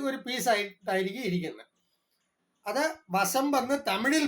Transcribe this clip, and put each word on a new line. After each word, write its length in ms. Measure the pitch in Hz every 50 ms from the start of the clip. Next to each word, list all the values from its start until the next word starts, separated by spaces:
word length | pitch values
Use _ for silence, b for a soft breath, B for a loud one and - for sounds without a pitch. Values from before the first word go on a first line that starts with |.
| 277 269
ഒരു 100 | 269 - -
പീസായിട്ടായിരിക്കും 960 | - 254 247 - 247 220 202 208 202 - _ - - 190 190 190 190 190 254 254 208
ഇരിക്കുന്നത്. 420 | 175 180 165 151 - - - - _ _ _ _ _ _ _ _ _ _ _ _ _ _ _ _ _ _ _ 208
അത് 140 | 214 269 302 320 320 - _ - 180
വസമ്പ് 400 | 190 196 185 - 262 277 285 277 262
എന്ന് 160 | 240 254 285 277 - 214
തമിഴിൽ 380 | 190 196 233 269 302 320 294